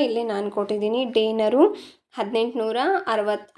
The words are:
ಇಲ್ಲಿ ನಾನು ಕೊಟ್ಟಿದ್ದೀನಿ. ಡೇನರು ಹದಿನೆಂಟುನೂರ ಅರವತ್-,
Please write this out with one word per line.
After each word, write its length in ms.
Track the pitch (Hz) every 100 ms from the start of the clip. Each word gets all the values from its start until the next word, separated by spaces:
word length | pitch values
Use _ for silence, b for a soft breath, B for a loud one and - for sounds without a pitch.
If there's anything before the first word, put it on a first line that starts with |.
ಇಲ್ಲಿ 240 | 254 226
ನಾನು 260 | 226 202 208
ಕೊಟ್ಟಿದ್ದೀನಿ. 540 | 208 202 214 214 240
ಡೇನರು 680 | 247 226 220 220 214 247 415 B B B _
ಹದಿನೆಂಟುನೂರ 640 | - 202 226 233 240 220 233 302 370 302
ಅರವತ್-, 440 | 214 208 202 -